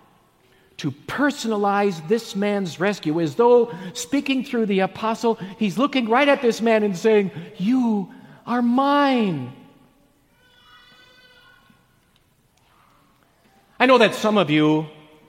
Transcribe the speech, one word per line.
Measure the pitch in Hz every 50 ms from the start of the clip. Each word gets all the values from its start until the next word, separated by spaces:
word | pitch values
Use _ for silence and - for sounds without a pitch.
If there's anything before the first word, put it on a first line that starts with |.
| _ _ _ _ _ _ _ _ _ _ _ _ _ _ _ -
to | - 143
personalize | 131 - - - - - 277 285 285 - - 226 220 208 202 202 196 202 208 202 185 160 156 156
this | 214 233 226 - -
man's | 196 202 208 208 202 196 170 135 -
rescue. | 175 202 208 - - 156 151 170
As | 170 151 135
though | - 233 240 240 240 233 233 170 175 190 185 -
speaking | - - - - 285 277 277 269 262 220
through | - - 233 226 202
the | 202 190
apostle, | 190 185 190 - - 220 226 226 - 233 220 - 175 196 - -
he's | 220 202 156 190
looking | 262 285 - 269 233 214
right | 226 262 294 285
at | 277 277 269
this | 233 220 -
man | 214 226 220 220 208
and | 208 190
saying, | 165 - 226 220 208 202 180 - 151 170 - - -
"You | 180 208 254 262 247 233 214 202 190 - - - - - - - -
are | - 233 247
mine." | 240 240 240 262 277 277 285 285 285 277 262 247 220 196 165 143 127 120 - - - - _ _ _ _ _ _ _ _ _ _ _ _ _ _ _ _ 494 _ _ _ 494 494 494 494 494 508 508 508 508 494 508 508 494 494 494 - 508 _ _ _ _ _ _ _ _ _ _ _ _ _ _ _ _ _ _ _ _ _ _ _ _ _ _ _ _ _ _ _ _ _ _ _ _ _ _ _ _ _ _ _ _ _
I | 240 262
know | 262 247
that | 226 196 -
some | - - 214 214 208
of | 180 143
you, | 151 151 151 151 156 156 160 151 - - - - - - _